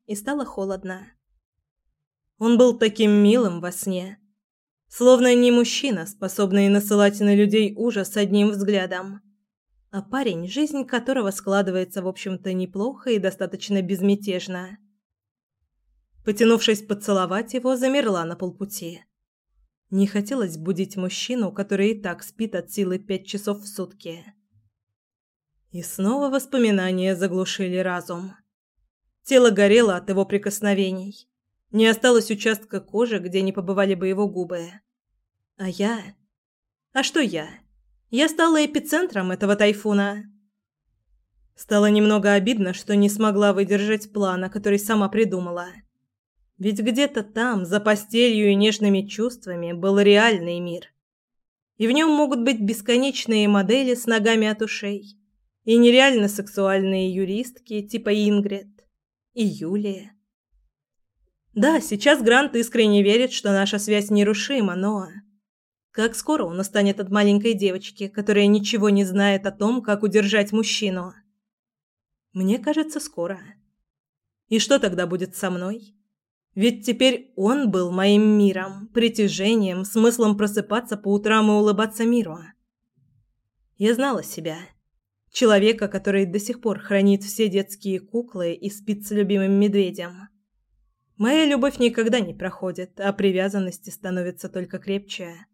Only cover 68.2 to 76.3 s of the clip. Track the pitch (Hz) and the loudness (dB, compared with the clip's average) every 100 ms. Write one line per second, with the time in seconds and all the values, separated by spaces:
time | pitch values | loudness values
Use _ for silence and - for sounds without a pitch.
68.2 | 202 208 202 208 202 233 208 202 190 190 | 0 4 4 4 2 0 2 2 2 2
69.2 | 202 196 196 - 208 247 214 208 214 202 | 2 2 -2 -2 -2 -2 -2 -2 2 2
70.2 | 202 214 208 214 220 - 208 185 180 - | 2 0 0 0 -2 -2 -4 -4 -8 -14
71.2 | _ _ _ _ _ _ _ _ _ _ | _ _ _ _ _ _ _ _ _ _
72.2 | _ 185 190 - - 302 302 - - - | _ -4 -2 0 0 -2 -2 -6 -10 -8
73.2 | 170 190 196 - _ _ _ _ _ _ | -8 -8 -16 -20 _ _ _ _ _ _
74.2 | _ _ _ 220 208 269 220 180 175 180 | _ _ _ -2 2 2 2 -2 -4 -4
75.2 | 185 - 190 180 185 226 - _ _ _ | -8 -6 -6 -6 -6 -10 -14 _ _ _
76.2 | _ | _